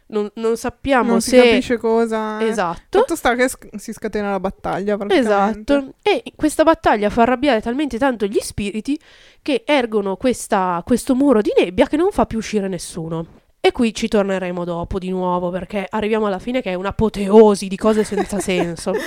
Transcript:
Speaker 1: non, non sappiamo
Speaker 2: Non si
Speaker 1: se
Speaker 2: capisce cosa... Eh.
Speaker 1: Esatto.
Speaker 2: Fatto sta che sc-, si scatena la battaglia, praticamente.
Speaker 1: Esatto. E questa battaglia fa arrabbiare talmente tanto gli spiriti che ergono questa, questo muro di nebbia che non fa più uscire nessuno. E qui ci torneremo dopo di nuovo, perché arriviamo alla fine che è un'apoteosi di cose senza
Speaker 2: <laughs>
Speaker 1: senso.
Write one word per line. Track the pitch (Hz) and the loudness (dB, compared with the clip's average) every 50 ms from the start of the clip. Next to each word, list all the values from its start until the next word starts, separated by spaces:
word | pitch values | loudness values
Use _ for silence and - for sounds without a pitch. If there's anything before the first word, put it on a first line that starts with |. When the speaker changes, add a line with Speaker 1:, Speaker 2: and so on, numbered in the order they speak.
| _ | _
Speaker 1:
non, | - 214 208 208 202 - | -6 -4 -4 -4 -4 -6
non | 226 226 226 233 | -4 -2 -2 -2
sappiamo | 220 - 240 - _ - 269 269 247 254 240 | -2 -4 -8 -8 _ -2 0 2 2 2 2
Speaker 2:
Non | 233 226 | 2 0
si | 226 - | 2 4
Speaker 1:
se | 254 247 247 233 | 6 6 6 6
Speaker 2:
capisce | 226 247 254 - 247 | 4 2 2 0 -2
cosa... | 220 - 226 226 233 233 226 220 220 220 214 214 214 | -2 0 0 2 2 0 0 -2 -4 -4 -6 -4 -2
Eh. | 226 | -2
Speaker 1:
Esatto. | 220 202 202 180 165 170 - _ - - 392 | -2 0 0 -2 -4 -4 -8 _ 0 2 2
Speaker 2:
Fatto | 523 - 349 | 2 2 -2
sta | - - 262 240 | -2 0 0 0
che | 247 247 | 2 0
sc-, | 262 - - - - - | -2 -2 -8 -16 -16 -16
si | 202 - - 208 | -14 -14 -14 -14
scatena | - - 208 196 214 208 202 | -10 -8 -6 -4 -4 -2 -2
la | 196 190 | -4 -2
battaglia, | 180 196 - _ - 175 165 165 196 202 208 | -4 -6 -8 _ -8 -6 -6 -4 -2 -2 -2
praticamente. | 202 196 208 381 302 240 214 208 202 196 214 220 214 214 - 285 | -2 0 2 2 2 4 4 2 2 2 0 -2 -4 -2 0 0
Speaker 1:
Esatto. | 285 269 269 - _ | 0 0 -6 -12 _
E | - 415 370 254 - 247 _ | 0 0 0 0 -2 -8 _
questa | - 302 302 - - 320 | -2 -2 -2 2 4 4
battaglia | 320 320 - - 359 247 214 208 208 | 4 4 2 2 2 2 2 0 0
fa | - 240 | 2 2
arrabbiare | 233 247 254 240 277 294 240 214 | 2 2 2 0 2 2 0 0
talmente | - 233 240 277 311 262 233 220 | 0 -4 -4 -4 -4 -4 -2 0
tanto | 269 269 247 202 214 | 0 0 0 0 -4
gli | 196 233 370 | -2 -2 -2
spiriti | - - - - 202 202 - 220 - - 285 - _ - - - - - _ _ - | -4 -4 -6 -6 -6 -4 -4 -6 -4 -4 -4 -6 _ -18 -20 -20 -20 -20 _ _ -4
che | 311 277 - - | -2 -2 -2 0
ergono | - 302 277 240 220 220 208 196 196 190 | 2 2 2 2 0 -2 -2 0 -2 -4
questa, | - - 254 226 - - - 220 196 185 185 175 170 - | 0 0 -2 -2 -2 -2 -2 0 0 0 0 -2 -2 0
questo | - 247 220 - - 254 | 0 0 0 2 0 0
muro | 247 285 285 247 208 | 2 4 4 4 4
di | 202 311 539 | 2 2 2
nebbia | 453 269 175 185 208 285 | 2 2 2 2 0 0
che | - 311 | 0 2
non | 294 349 403 | 0 0 0
fa | - - 220 | 2 0 -2
più | - - 220 | 0 -2 -8
uscire | - - 214 208 190 | -6 -4 -4 -4 -4
nessuno. | 190 185 160 - - - 180 160 165 165 160 165 - - - _ _ _ - - | -4 -6 -8 -10 -10 -10 -10 -8 -6 -6 -8 -8 -10 -14 -20 _ _ _ 0 0
E | 370 | 0
qui | - - 240 220 214 | 2 2 0 0 0
ci | - 226 214 | -2 -4 0
torneremo | - 208 196 196 190 185 185 175 180 175 175 | 0 0 0 0 -2 -4 -4 -6 -6 -6 -6
dopo | 175 170 170 170 - - | -6 -6 -6 -6 -6 -6
di | 190 180 185 | -6 -6 -4
nuovo, | 185 185 185 180 180 180 180 175 | -4 -2 -2 0 0 -2 -2 -4
perché | 185 180 180 - 208 202 190 | -4 -6 -8 -6 -6 -8 -6
arriviamo | - - 214 208 214 226 214 220 | -6 -6 -4 -2 0 0 0 0
alla | 202 190 185 | -2 -2 -4
fine | - 240 240 254 247 | -6 -4 -4 -4 -4
che | 190 | -4
è | 185 | -6
un'apoteosi | 180 190 196 - - 220 208 - 202 202 190 208 226 220 214 202 - 202 | -4 -4 -6 -2 0 -2 -2 0 -2 0 6 8 10 10 8 6 2 -2
di | 190 190 | -6 -6
cose | - - 214 220 214 208 | -2 0 0 2 2 0
senza | - 208 202 - - 208 190 | -2 -2 -4 -4 -2 -4 -4
Speaker 2:
<laughs> | |
Speaker 1:
senso. | - 202 185 180 175 170 165 - - 196 196 427 311 | -2 -2 0 0 -2 -2 -4 -6 -6 -4 -4 -2 2